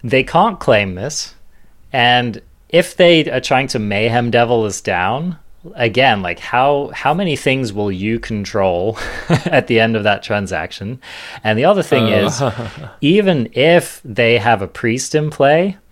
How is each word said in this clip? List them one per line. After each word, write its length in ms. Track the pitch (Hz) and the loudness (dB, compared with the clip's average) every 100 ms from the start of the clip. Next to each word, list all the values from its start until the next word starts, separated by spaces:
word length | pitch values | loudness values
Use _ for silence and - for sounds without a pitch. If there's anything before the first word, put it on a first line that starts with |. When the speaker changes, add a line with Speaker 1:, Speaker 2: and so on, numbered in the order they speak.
Speaker 1:
they 180 | 117 131 | 0 0
can't 380 | 131 165 220 185 | 2 2 2 0
claim 340 | - 107 101 | 2 2 2
this, 400 | 90 127 - - - - - - - - | -6 -8 -8 -12 -16 -20 -20 -20 -20 -6
and 480 | 131 120 123 120 104 - _ _ | 0 2 2 0 -8 -16 _ _
if 280 | 170 170 - | 0 0 2
they 320 | 175 165 147 | 4 6 2
are 120 | 123 | -4
trying 260 | - 131 135 | 0 0 0
to 120 | 123 | -4
Mayhem 500 | 104 101 113 120 117 | -2 0 0 0 2
Devil 320 | 117 117 120 | 2 2 2
this 180 | 107 95 | 0 -4
down, 560 | - 90 95 127 180 165 - - 165 | -4 -2 -2 -2 -6 -10 -16 -20 -20
again, 480 | - 117 113 131 104 | -4 -2 2 2 2
like, 160 | 90 87 | -4 -8
how, 540 | - 123 139 143 143 | -4 0 2 0 -4
how 180 | - 139 | -4 -2
many 220 | 160 190 | -2 -2
things 380 | 139 143 135 120 | -2 0 0 -2
will 180 | 101 104 | -4 -4
you 300 | 92 104 117 | -2 -4 -4
control 760 | - 107 95 107 95 87 101 110 - | -6 -8 -4 0 0 0 -4 -6 -10
<laughs> 140 | - - 160 180 | -10 -2 -2 2
at 200 | 151 - | 0 2
the 140 | 113 | 2
end 160 | 113 110 | 2 0
of 80 | |
that 180 | 104 101 | 0 -2
transaction? 760 | - 104 98 87 85 - 101 127 - - - - | -2 -4 -2 -6 -8 -10 -12 -12 -16 -18 -18 -6
And 160 | 110 110 | -2 2
the 60 | |
other 180 | 160 202 | 2 2
thing 220 | 151 135 | 2 2
Speaker 2:
Uh. 220 | 110 101 - | 2 2 0
Speaker 1:
is, 120 | 127 135 104 107 - 143 | 0 -4 -4 -12 -12 -18
Speaker 2:
<laughs> 60 | - | -2
Speaker 1:
even 480 | 143 196 190 156 113 | 2 4 4 0 0
if 480 | 123 151 175 165 - | 2 4 4 2 -14
they 340 | 135 107 117 117 | -8 0 2 4
have 240 | 113 110 | 4 2
a 60 | 95 | -2
priest 480 | - 120 123 - 156 | -4 -2 -2 -2 -2
in 140 | 151 | -2
play 460 | - 139 160 190 190 _ | 2 4 4 2 -4 _